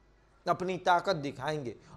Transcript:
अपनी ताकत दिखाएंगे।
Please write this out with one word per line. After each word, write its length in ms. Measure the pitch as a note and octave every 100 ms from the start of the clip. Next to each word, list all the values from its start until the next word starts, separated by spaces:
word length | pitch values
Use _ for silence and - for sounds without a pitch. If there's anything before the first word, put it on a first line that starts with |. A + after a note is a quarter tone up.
| _ _ _ _ -
अपनी 300 | E3+ F3+ F3+
ताकत 380 | - F3 F3+ F3
दिखाएंगे। 600 | C#3+ B2+ C3+ D#3 B2+ G2+ -